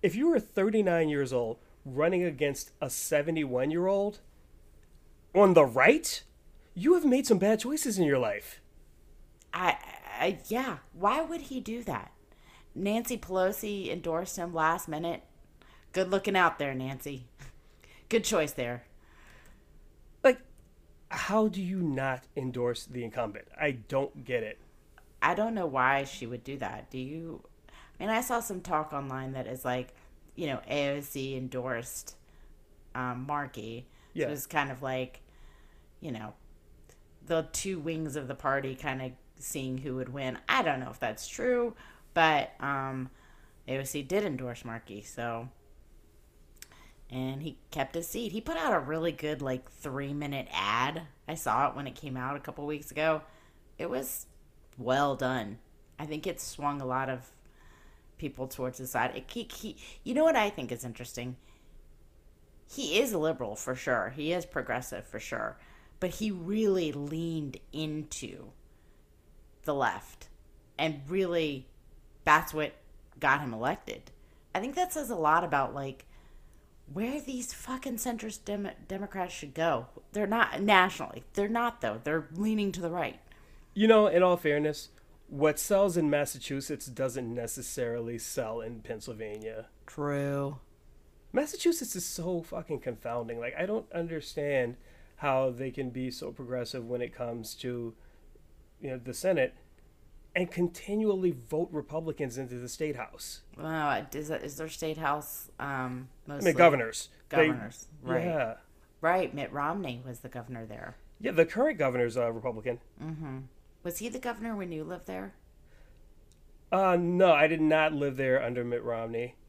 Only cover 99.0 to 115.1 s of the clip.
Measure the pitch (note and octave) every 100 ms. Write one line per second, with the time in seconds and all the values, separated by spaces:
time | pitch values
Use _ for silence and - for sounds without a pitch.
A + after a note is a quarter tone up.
99 | A#2+ B2 F#3 E3+ B2+ - - - - -
100 | - - - E3+ F3 - F3 - - G#3
101 | A3 F#3+ F3+ C3+ A2+ D#3 F3 D3+ C#3+ D#3
102 | D#3+ D3+ C#3 A#2+ C3 B2 B2 - D#3 B2+
103 | A2+ - - - - - D#3 D#3+ D3 A#2
104 | C#3+ C#3+ D3+ D#3+ - C#3+ D#3+ - D#3+ D#3
105 | D#3 D3+ D3 - - - C#3+ C3+ B2+ B2+
106 | C3 - - C#3+ F#3+ D#3 F3 C#3 A2+ -
107 | - - - E3 D#3 C3+ G#2+ - - D3+
108 | B2+ C3 F3 D#3+ A#2 A2+ - - _ _
109 | D#3+ F#3 F3+ C#3+ C3+ C#3+ D3 F#3+ E3 A#2+
110 | B2+ A#2+ B2 B2 A#2+ A#2+ A2 A2 - -
111 | - - A3 E3 E3 G#3+ D4 G#3+ C#3 B2
112 | A#2+ A#2+ A#2+ A2+ B2 A2 B2 A#2+ - -
113 | D#3 D#3 D#3 C3 C3 - - - F3 E3+
114 | A#3 A#3+ B3 A3+ A3+ G#3+ F3+ D#3+ D#3 F3
115 | F#3